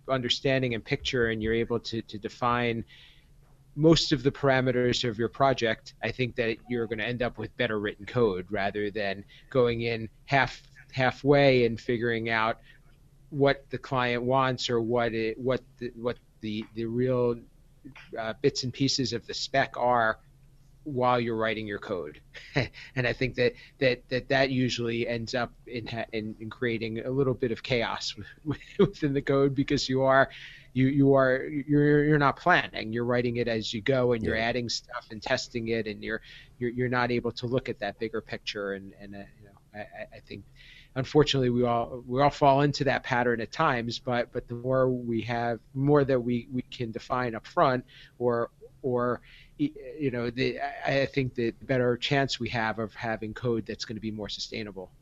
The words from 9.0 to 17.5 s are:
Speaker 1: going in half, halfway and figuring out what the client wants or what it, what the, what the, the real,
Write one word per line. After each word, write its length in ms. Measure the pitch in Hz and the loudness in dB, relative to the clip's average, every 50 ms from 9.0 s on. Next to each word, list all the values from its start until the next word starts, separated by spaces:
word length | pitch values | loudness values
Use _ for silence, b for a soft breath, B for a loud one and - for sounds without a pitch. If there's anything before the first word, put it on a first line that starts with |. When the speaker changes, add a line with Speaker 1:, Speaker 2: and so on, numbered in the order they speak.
| 101 98 95 101 98 B B B B B | -4 -4 -4 -6 -10 B B B B B
Speaker 1:
going 320 | - 131 123 120 117 113 | 2 2 4 4 2 0
in 280 | 117 117 117 113 113 104 _ - - | -2 -4 -4 -4 -8 -10 _ -16 -6
half, 360 | - 143 135 131 - - - - - - - - - | 0 2 2 2 2 -2 -12 -20 -20 -20 -20 -20 -10
halfway 760 | - 131 131 123 - - - 139 147 143 143 139 131 123 120 | -2 2 2 2 0 0 4 4 6 8 8 8 6 6 4
and 140 | 117 117 110 | 2 0 -2
figuring 500 | - - 123 110 117 120 117 113 113 117 | -4 -4 -4 -2 0 0 -2 -2 -2 0
out 300 | 117 113 110 113 117 - b b b b b b b b - - _ - - - | 0 2 2 0 -2 -4 b b b b b b b b -20 -20 _ -20 -18 -8
what 360 | 160 139 139 139 135 139 - - | 0 2 4 4 4 2 -4 -10
the 80 | - 120 | -10 -10
client 460 | - - 135 127 123 120 120 120 123 | -8 -2 0 0 2 2 0 0 0
wants 460 | 123 131 135 131 131 127 120 - - | 2 2 4 4 2 0 -2 -2 -2
or 120 | 123 117 | 0 0
what 320 | 117 110 120 120 117 120 110 | 0 0 0 0 0 0 0
it, 240 | 113 113 110 110 - | -2 -2 -4 -4 -4
what 240 | 123 131 127 117 - - - - | -2 -2 -2 -2 -4 -10 -16 -12
the, 140 | 123 120 - | -12 -12 -10
what 220 | 113 113 123 117 - _ _ _ - | -6 -6 -6 -6 -6 _ _ _ -12
the, 240 | - 110 104 107 110 - 107 | -8 -8 -6 -6 -8 -8 -8
the 120 | 110 117 | -8 -6
real, 500 | 117 117 123 123 127 127 123 123 120 120 120 117 - | -4 -2 -2 0 0 2 2 2 0 0 -2 -8 -20